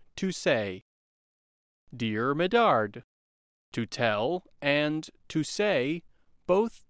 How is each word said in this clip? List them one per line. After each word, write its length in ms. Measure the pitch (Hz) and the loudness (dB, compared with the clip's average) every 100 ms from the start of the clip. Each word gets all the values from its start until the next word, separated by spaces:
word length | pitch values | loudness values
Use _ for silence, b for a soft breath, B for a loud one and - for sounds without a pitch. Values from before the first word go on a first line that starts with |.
| - | -18
to 160 | - 190 | -6 -4
say." 540 | - 175 127 101 92 - _ _ _ _ _ _ _ _ _ _ | -2 0 0 0 -6 -14 _ _ _ _ _ _ _ _ _ _
Dear 400 | 123 113 107 123 | -6 -2 0 0
Midard, 720 | 143 180 233 220 127 107 120 - _ _ _ _ _ _ | 0 2 4 4 4 0 -6 -20 _ _ _ _ _ _
to 140 | - 110 | -6 -6
tell 600 | - 117 104 120 180 - - | 0 0 0 0 -4 -8 -6
and 480 | 143 147 151 156 156 - - | 0 2 0 -2 -8 -16 -6
to 160 | 160 | -4
say 640 | 151 - 208 165 131 170 - _ _ _ - | -2 -2 0 0 0 -4 -8 _ _ _ 0
both 380 | 185 226 - - | 2 2 -4 -10